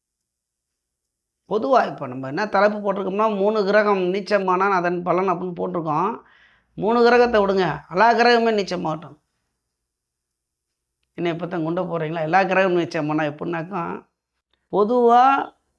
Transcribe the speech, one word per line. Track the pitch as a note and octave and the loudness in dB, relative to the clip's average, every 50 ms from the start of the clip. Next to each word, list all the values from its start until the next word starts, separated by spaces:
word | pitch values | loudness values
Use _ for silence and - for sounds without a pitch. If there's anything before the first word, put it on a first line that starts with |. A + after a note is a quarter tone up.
| _ _ _ _ _ _ _ _ _ _ _ _ _ _ _ _ _ _ _ _ _ _ _ _ _ _ _ _ _ - | _ _ _ _ _ _ _ _ _ _ _ _ _ _ _ _ _ _ _ _ _ _ _ _ _ _ _ _ _ -6
பொதுவா | F#3 A3 A3+ C4+ C4 A3+ - F#3 | -4 -4 0 2 4 4 2 2
இப்ப | D3+ - D3 B2+ | -2 -8 -10 -10
நம்ம | B2+ C3 C3+ C3 | -10 -8 -8 -8
என்ன | C#3 E3+ G#3+ G3+ | -6 -6 -4 0
தலைப்பு | - F#3+ G3+ G#3 G#3 G#3 | 2 4 4 2 2 0
போட்டிருக்கோம்னா, | G3+ G#3 F#3+ G3+ G3 F#3+ F#3 G#3 A3 A3 G#3 | -4 -4 -4 -2 -4 -4 -2 -2 0 0 0
"மூணு | F#3+ G3 G#3 A3 A3 G3 | 0 0 0 2 0 2
கிரகம் | F#3+ G3+ G#3+ G#3 G#3 G3+ F#3+ | 2 2 2 4 2 2 0
நீச்சமானால் | F3+ F3+ F#3 G3+ F#3+ - G#3 G3 F#3+ F#3 F3+ F3+ F#3+ G3+ | 0 -2 -2 -2 -2 -2 -2 0 0 0 0 2 2 2
அதன் | G3 F3+ E3+ F3 F3+ F3 F3 | 2 0 0 0 -2 -2 -2
பலன்" | F3+ E3+ F3+ F#3+ F#3+ | 0 0 0 0 0
அப்படின்னு | F3 | -2
போட்டிருக்கோம். | F3+ F#3 F#3 F3 F3 F#3 F3+ F3+ F3+ D#3+ D#3+ D3 D#3 F3+ G#3+ - - - _ _ _ _ _ _ _ _ _ _ | -4 -4 -8 -6 -6 -6 -6 -4 -6 -4 -4 -2 -2 -2 -2 -4 -8 -14 _ _ _ _ _ _ _ _ _ _
மூணு | - E3+ G#3 A#3 A#3+ A#3 | -6 -2 0 2 4 4
கிரகத்தை | A#3+ A#3+ A#3+ A#3+ A#3 A3+ G#3+ | 6 6 4 4 4 4 2
விடுங்க, | G3 G3 F#3+ F#3+ F#3 D#3+ D3 D3+ - - | 2 2 2 0 0 0 -2 -6 -10 -4
எல்லா | D#3+ F#3 G#3+ A#3 A#3+ | 0 2 4 4 4
கிரகமே | A3 A#3+ A#3+ A#3+ A#3 A3+ A3+ | 4 4 4 4 4 2 2
நீச்சமாகட்டும். | A3 G#3 F#3+ - F#3 F3 F3 D#3+ D#3 D#3+ D3+ D3 D3 - _ _ _ _ _ _ _ _ _ _ _ _ _ _ _ _ _ _ _ _ _ _ _ _ _ _ _ _ _ _ _ _ _ _ _ _ _ _ _ | 0 0 -2 -4 -4 -6 -4 -6 -6 -6 -10 -14 -20 -20 _ _ _ _ _ _ _ _ _ _ _ _ _ _ _ _ _ _ _ _ _ _ _ _ _ _ _ _ _ _ _ _ _ _ _ _ _ _ _
என்ன, | - E3+ F3 | -6 -6 -4
இப்ப | E3 E3 F3 E3+ | -4 -6 -8 -8
தான் | F#3+ F3 D#3 | -6 -6 -4
குண்டை | D#3+ F3 F#3 F3+ | -4 -4 -4 -4
போடுறீங்களா? | F3 E3 E3+ D#3+ D3+ E3 E3+ | -4 -4 -6 -4 -6 -6 -6
எல்லா | D#3 D#3 F3 F#3+ G3 | -4 0 0 0 0
கிரகமும் | F3+ F#3 F#3+ F#3+ F#3+ F3+ F3 | 2 2 2 2 2 2 0
நீச்சமானா | E3 E3 - E3 D3 D3+ D3+ D#3 D#3 | 0 -2 -4 -4 -4 -2 -2 -2 -2
எப்படின்னாக்கா, | D3 C#3+ D3 F3 E3+ E3+ E3 D#3+ F3+ G3+ F3+ E3+ F3 - - - _ _ _ _ _ _ _ _ _ _ _ _ _ | -4 -6 -8 -8 -8 -8 -8 -8 -8 -8 -8 -8 -8 -8 -12 -14 _ _ _ _ _ _ _ _ _ _ _ _ _
பொதுவா | - F#3 G#3 G3+ B3 B3 A#3+ A#3 A#3+ A#3+ B3+ C4+ C#4 C#4 - - - _ _ _ _ | -2 0 0 2 2 2 4 4 6 6 6 4 2 0 -2 -6 -10 _ _ _ _